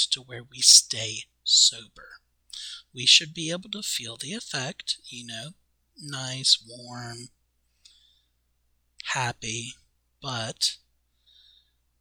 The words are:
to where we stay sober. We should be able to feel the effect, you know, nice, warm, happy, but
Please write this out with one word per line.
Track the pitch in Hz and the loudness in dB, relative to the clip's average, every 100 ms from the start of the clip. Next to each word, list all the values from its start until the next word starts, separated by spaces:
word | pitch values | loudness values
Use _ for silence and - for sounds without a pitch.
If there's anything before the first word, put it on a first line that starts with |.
| - | -2
to | 135 | -2
where | 127 120 | -6 -16
we | 120 131 | -12 4
stay | - - - 110 110 107 - _ | 10 10 8 -4 -4 -6 -12 _
sober. | - - - 117 107 - - - _ _ - - - - - | 4 6 6 2 -16 -20 -20 -20 _ _ -20 -16 -16 -16 -16
We | 127 123 | -2 6
should | - 160 | 6 6
be | 170 160 | -6 -4
able | 175 208 | -6 -8
to | 208 | -8
feel | - - 117 113 | -6 -6 -6 -10
the | 135 | -10
effect, | 220 - 143 131 - - - - | -10 -8 -6 -6 -8 -8 -8 -8
you | 120 117 | -14 -10
know, | 113 147 - _ _ _ 285 | -10 -12 -16 _ _ _ -18
nice, | 151 131 127 131 127 - 113 | -12 -10 -8 -2 2 2 0
warm, | 123 120 120 120 120 123 _ _ _ _ _ - - _ _ _ _ _ _ _ _ _ - - | -18 -12 -12 -10 -12 -14 _ _ _ _ _ -20 -20 _ _ _ _ _ _ _ _ _ -12 -6
happy, | 139 120 - 113 113 127 - _ _ _ _ | -2 -2 -4 -8 -8 -10 -16 _ _ _ _
but | 139 120 113 - - - _ _ _ _ _ - - - _ _ _ _ | -8 -6 -6 -4 -4 -4 _ _ _ _ _ -20 -20 -20 _ _ _ _